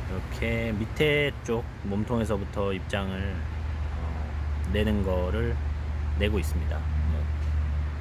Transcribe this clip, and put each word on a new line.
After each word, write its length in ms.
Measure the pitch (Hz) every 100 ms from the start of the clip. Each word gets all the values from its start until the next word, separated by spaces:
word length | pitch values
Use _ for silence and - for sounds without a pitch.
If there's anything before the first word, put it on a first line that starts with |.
| -
이렇게 640 | 92 - - 117 117 113
밑에 580 | 104 110 - 151 147 143 - 120
쪽 180 | 117 117 -
몸통에서부터 880 | 101 101 107 117 110 101 101 107 98
입장을, 640 | 95 - 101 95 95 98 92 78 - - - - -
어, 720 | - - - - - - -
내는 300 | 101 107 104
거를 520 | 95 90 90 104 117 117 - - - - - -
내고 180 | 104 104
있습니다. 380 | - - 78 76
네. 460 | 78 - 76 76 78 - 76 - - - - -